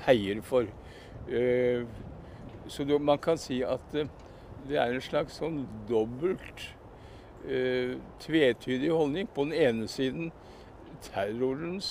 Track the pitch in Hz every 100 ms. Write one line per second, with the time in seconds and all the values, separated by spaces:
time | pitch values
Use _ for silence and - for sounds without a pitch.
0 | - 123 98 107 - 131 113 - - -
1 | - - - 120 123 123 123 123 117 -
2 | - - - - - - - - 143 147
3 | 147 143 - 165 - 127 110 127 - 147
4 | 151 - - - - - 131 143 120 127
5 | - 147 127 - 151 151 127 110 107 113
6 | 113 127 175 - - - - - - -
7 | - - - - - 131 127 127 127 127
8 | - - - 160 131 117 - 127 151 160
9 | 147 156 196 - 143 160 139 113 110 -
10 | 131 143 165 - - - - - - -
11 | - - 101 113 131 135 170 190 -